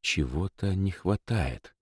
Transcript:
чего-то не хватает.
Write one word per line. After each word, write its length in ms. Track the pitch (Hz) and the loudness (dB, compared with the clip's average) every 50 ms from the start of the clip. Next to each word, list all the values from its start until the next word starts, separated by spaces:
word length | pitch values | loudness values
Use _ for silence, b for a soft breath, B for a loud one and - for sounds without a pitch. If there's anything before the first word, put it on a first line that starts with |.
чего-то 720 | - - - - 73 62 64 73 90 98 _ - - 101 95 | -2 -2 0 0 0 0 0 -2 -2 -4 _ -2 -2 0 2
не 160 | 95 95 98 | 2 0 0
хватает. 840 | 87 - - 90 104 104 _ - 117 110 80 65 62 - _ - _ _ | -2 -2 0 0 0 0 _ -2 0 0 0 0 -2 -6 _ -20 _ _